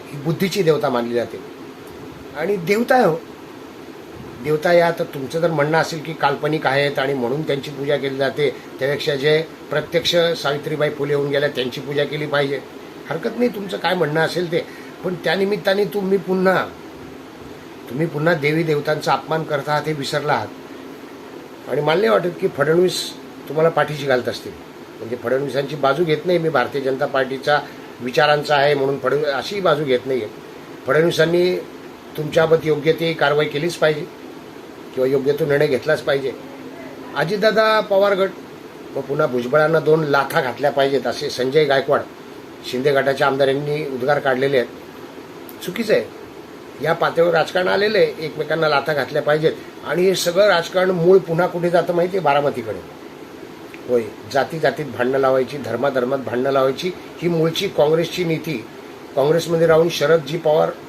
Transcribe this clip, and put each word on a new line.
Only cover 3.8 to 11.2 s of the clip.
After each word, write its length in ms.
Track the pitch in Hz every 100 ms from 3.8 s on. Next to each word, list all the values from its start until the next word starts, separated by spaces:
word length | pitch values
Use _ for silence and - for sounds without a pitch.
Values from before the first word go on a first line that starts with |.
| - - - - - -
देवता 300 | 135 151 175
या, 180 | 175 170
तर 120 | 165
तुमचं 360 | 170 147 131 160
जर 120 | 165
म्हणणं 260 | 156 147 160
असेल 220 | 147 160
की 140 | 139
काल्पनिक 520 | 156 143 135 151 156 135
आहेत 320 | 135 143 139
आणि 140 | 135
म्हणून 280 | 139 117 143
त्यांची 300 | 147 143 147
पूजा 260 | 135 143 143
केली 180 | 139 135
जाते, 340 | 135 123 139 - - -
त्यापेक्षा 360 | 135 143 151 143
जे 260 | 147 156 160 - -
प्रत्यक्ष 460 | 147 147 170 165 170
सावित्रीबाई 760 | 170 160 143 147 151 151 151
फुले 240 | 147 143
होऊन 160 | 143